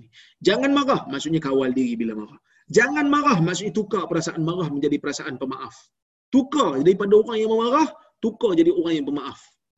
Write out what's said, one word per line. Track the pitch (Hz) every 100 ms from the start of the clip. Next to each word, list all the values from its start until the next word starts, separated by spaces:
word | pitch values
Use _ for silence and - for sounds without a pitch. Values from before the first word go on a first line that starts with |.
ni. | - _ - _
Jangan | 160 226 277
marah, | 285 269 202 131
maksudnya | 135 151 160
kawal | 143 135 127
diri | 127 120
bila | 117 113 107
marah. | 107 - _ _ -
Jangan | 214 254 294 285
marah, | 294 285 190
maksudnya | 170 175 202
tukar | 214 202 202 -
perasaan | 165 160 165
marah | 160 180 151
menjadi | 143 147 143
perasaan | 147 139 143 127
pemaaf. | 131 131 131 - _ _ _ _ -
Tukar | 269 269 302 190 135
daripada | 165 185 202 208
orang | 220 220
yang | 220
memarah, | 220 233 294 311 - _ -
tukar | 226 - 226 165
jadi | 165
orang | 170 165 156
yang | 139
pemaaf. | 143 131 - _ _ _